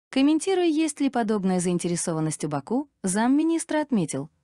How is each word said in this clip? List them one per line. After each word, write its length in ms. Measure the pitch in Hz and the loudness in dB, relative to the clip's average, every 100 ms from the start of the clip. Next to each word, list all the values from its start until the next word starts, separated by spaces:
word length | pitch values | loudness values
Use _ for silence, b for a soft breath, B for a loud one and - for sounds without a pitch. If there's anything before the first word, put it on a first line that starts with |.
| - | -6
Комментируя, 560 | 269 277 311 381 370 349 | 2 4 2 2 2 2
есть 320 | 302 320 - | 2 0 0
ли 120 | 277 | -2
подобная 500 | 240 220 214 190 180 | 0 0 0 2 0
заинтересованность 840 | 175 175 175 175 - 160 156 - | 0 0 0 -2 -2 -2 -2 -4
у 40 | 156 | -4
Баку, 400 | 143 - 247 302 _ | -4 -2 -4 -4 _
замминистра 760 | 190 196 240 285 320 330 - 302 | -4 0 2 2 2 0 -2 -2
отметил: 480 | 302 220 156 135 143 _ | 0 0 0 -4 -8 _